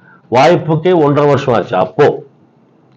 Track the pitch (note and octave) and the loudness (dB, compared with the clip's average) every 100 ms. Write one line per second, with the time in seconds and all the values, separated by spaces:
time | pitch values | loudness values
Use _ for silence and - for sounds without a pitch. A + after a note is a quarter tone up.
0 | _ _ - A#2 D3+ F3 D#3 D#3+ F3 F3+ | _ _ -4 2 2 2 -2 -2 0 0
1 | D3 C#3+ D3 B2+ - A2+ - F#2 - - | 0 0 0 0 -2 -2 -2 -4 -2 0
2 | C#3 - - _ _ _ _ _ _ | 0 0 -10 _ _ _ _ _ _